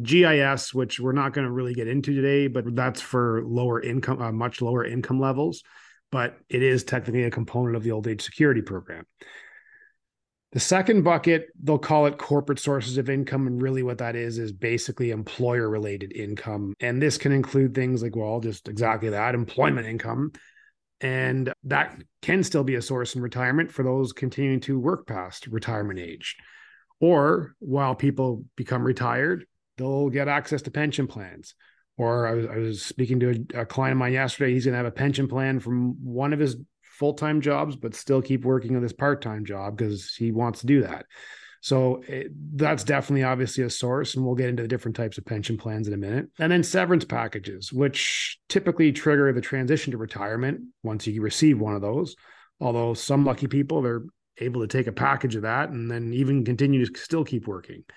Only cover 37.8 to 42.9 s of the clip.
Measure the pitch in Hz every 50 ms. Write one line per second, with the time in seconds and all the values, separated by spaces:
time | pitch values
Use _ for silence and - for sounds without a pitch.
37.8 | - 113 - - - - 135 131 131 - 135 120 117 127 131 127 - 117 127 123
38.8 | 120 113 - - 143 143 143 139 - 113 107 107 104 101 98 98 98 104 107 101
39.8 | 113 104 104 95 - - - - 117 113 107 113 120 120 - - 117 127 143 139
40.8 | 104 - 76 - - _ - - - - - - - - - _ - - 135 131
41.8 | 127 127 127 - - - 135 131 - - 147 147 151 151 151 135 156 151 156 123
42.8 | 104 -